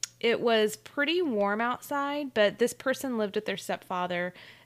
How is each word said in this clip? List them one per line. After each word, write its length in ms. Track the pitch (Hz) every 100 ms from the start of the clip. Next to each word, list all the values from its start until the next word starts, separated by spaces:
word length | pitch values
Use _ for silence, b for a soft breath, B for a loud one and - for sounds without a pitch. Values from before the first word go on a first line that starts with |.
| - _
it 180 | 226 226
was 340 | 240 226 214 214
pretty 460 | - - 285 339
warm 360 | 339 214 202 208
outside, 760 | 233 262 - 285 285 294 285
but 240 | 226 208 -
this 160 | 233
person 420 | - - 262 277 233
lived 180 | 208
with 120 | 202 208
their 100 | 196
stepfather, 800 | - 180 - 180 180 175 180 B B B